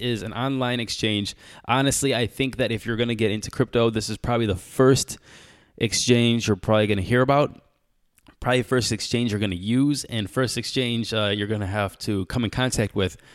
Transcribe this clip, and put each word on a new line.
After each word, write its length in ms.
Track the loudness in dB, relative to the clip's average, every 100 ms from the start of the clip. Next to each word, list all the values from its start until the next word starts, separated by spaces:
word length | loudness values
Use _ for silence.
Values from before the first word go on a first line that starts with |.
is 200 | -4 -4
an 120 | -4
online 480 | -4 -4 -2 -2 -2
exchange. 520 | -4 -2 -2 0 -4 -8 -20 -16 0
Honestly, 480 | 2 2 2 0
I 140 | 0 -2
think 300 | -2 -4 0
that 160 | -2
if 120 | -2 -4
you're 120 | -2
gonna 180 | 0 0
get 160 | 0
into 180 | -2 -6
crypto, 400 | -2 0 2 2
this 200 | 0 -4
is 80 | -6
probably 300 | -2 0 0
the 80 | -2
first 640 | -4 4 6 6 2 -10 -16 -20 -20 -20 _ -4
exchange 720 | -2 0 4 4 4 2 0
you're 100 | 0
probably 300 | 2 2 4
gonna 160 | 0
hear 180 | 2 2
about. 400 | 4 2 0 -4 _ _ _ _ _ _ -20 _
Probably 220 | 0 0
first 280 | 2 0 0
exchange 400 | -4 -2 -2 0
you're 80 | 0
gonna 160 | -2 -2
use, 480 | 0 2 2 0 -4
and 240 | -6 -4
first 280 | -2 -2 -4
exchange, 560 | -4 -2 -2 -2 -2
uh, 180 | -2 0
you're 140 | -2 -2
gonna 200 | -2 -2
have 300 | -2 -4 -4
to 260 | -4 -2 -2
come 180 | -2
in 60 | -2
contact 460 | -2 -2 0 -2 0
with 200 | -2 -4 -18